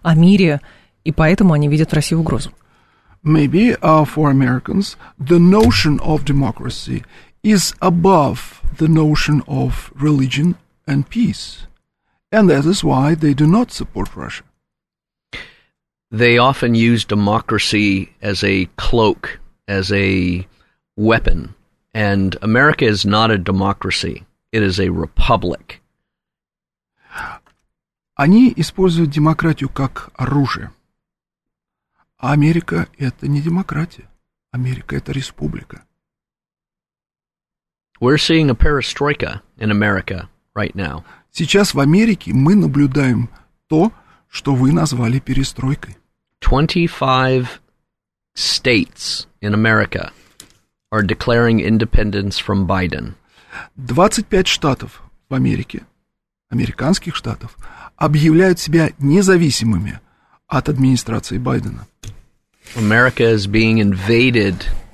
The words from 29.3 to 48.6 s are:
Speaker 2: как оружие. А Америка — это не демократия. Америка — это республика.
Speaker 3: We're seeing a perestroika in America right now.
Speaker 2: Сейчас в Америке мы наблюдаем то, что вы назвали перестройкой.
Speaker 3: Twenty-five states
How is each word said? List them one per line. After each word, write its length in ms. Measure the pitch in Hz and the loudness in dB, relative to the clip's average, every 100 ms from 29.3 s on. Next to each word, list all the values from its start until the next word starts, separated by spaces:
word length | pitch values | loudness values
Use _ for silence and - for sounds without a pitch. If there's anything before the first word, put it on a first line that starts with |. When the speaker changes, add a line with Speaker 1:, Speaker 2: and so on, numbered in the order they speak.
| 156 165 147 135 | 0 -2 -2 -6
Speaker 2:
как 420 | - 135 - - - | -6 -6 -8 -16 -10
оружие. 560 | 127 143 131 90 - - _ _ _ _ _ _ _ _ _ _ _ _ _ _ | -4 0 0 -4 -10 -18 _ _ _ _ _ _ _ _ _ _ _ _ _ _
А 160 | 123 | -2
Америка — 540 | 147 147 165 - 165 - - | 2 2 2 -2 -6 -6 -6
это 300 | 135 - 139 | -8 -6 -6
не 140 | 143 | -4
демократия. 640 | 160 175 196 147 170 - - _ _ _ _ | -2 -4 -4 -6 -8 -10 -20 _ _ _ _
Америка — 440 | 123 127 127 - 139 | -8 -6 -8 -8 -10
это 140 | - | -8
республика. 720 | 135 131 - 73 - - - _ _ _ _ _ _ _ _ _ _ _ _ _ _ _ _ _ _ _ _ _ _ | -8 -10 -10 -10 -10 -14 -20 _ _ _ _ _ _ _ _ _ _ _ _ _ _ _ _ _ _ _ _ _ _
Speaker 3:
We're 180 | 120 147 | 0 2
seeing 320 | - 160 147 | 2 2 2
a 60 | 120 | 2
perestroika 880 | - 143 - - 143 147 - - - _ | 2 2 -4 -6 -4 -4 -8 -10 -18 _
in 140 | 104 | -4
America 580 | 104 104 98 - 92 90 _ _ | 0 0 -2 -4 -10 -12 _ _
right 220 | 107 101 98 | -8 -8 -6
now. 280 | 85 73 - - _ | -10 -10 -16 -20 _
Speaker 2:
Сейчас 420 | - 160 196 202 | -8 0 2 2
в 60 | 139 | 0
Америке 540 | 139 180 226 190 - | 2 4 2 0 -2
мы 220 | 127 143 208 | 0 4 4
наблюдаем 760 | 160 135 143 139 131 117 120 - _ _ _ | 2 2 0 0 0 0 -4 -10 _ _ _
то, 240 | 156 208 - _ _ _ | 0 0 -2 _ _ _
что 260 | - - 131 | -8 -2 2
вы 160 | 127 | 2
назвали 480 | 165 156 123 117 131 | 2 0 -2 -2 -2
перестройкой. 800 | - 131 131 - 127 147 - - _ _ _ _ | -2 -2 -4 -4 -6 -6 -10 -20 _ _ _ _
Speaker 3:
Twenty-five 1160 | - 131 156 175 170 - 135 127 131 131 123 - _ _ _ _ _ _ _ - | 0 2 2 0 -2 -2 -2 0 2 0 -2 -10 _ _ _ _ _ _ _ -8
states 920 | - - | -6 -2